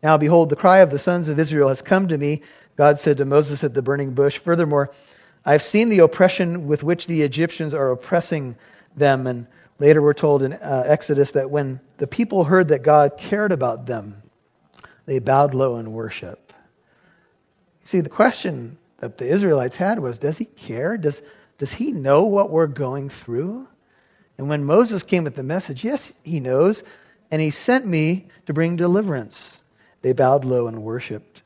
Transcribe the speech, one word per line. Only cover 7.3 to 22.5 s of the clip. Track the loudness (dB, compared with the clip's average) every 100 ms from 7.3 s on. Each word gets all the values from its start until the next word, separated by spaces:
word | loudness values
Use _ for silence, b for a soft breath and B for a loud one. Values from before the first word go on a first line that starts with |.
| 0 -4 -2 -6
are | -2 -2
oppressing | -2 -2 -2 -2 -6 -6 -14 b b b 0
them." | 2 2 0
And | -6 -10 b b _
later | 6 6
we're | 4
told | 2 2 2
in, | 0
uh, | -6 -4 -4 2
Exodus | 0 2 0 2
that | 0 -2
when | -4 -4 -8 _ _
the | -8
people | -4 -2 0
heard | 2 4 4
that | 2
God | 4 6 6 0
cared | -6 -4 -2
about | -2 -2 -4 -8
them, | -10 -10 -20 _ _ _ _ _ b b b -6
they | -4
bowed | 2 2 2
low | 2 -2 -4
in | -8
worship. | -10 -10 -12 -16 -18 _ _ _ _ _ _ _ _ _ _ _ _ _ _
See, | -4 -2
the | -2
question | 0 0 0 -8 -8 -12 -18 _ _
that | -14 -10
the | -2
Israelites | 0 0 0 -2 -4
had | -4 -4
was, | -6 -6
"Does | -6 -6
he | -10
care? | _ -14 -8 -6 -4
Does, | -6 -6 b b b _
does | -12
he | -8 -6
know | -4 0 0
what | 2 0 0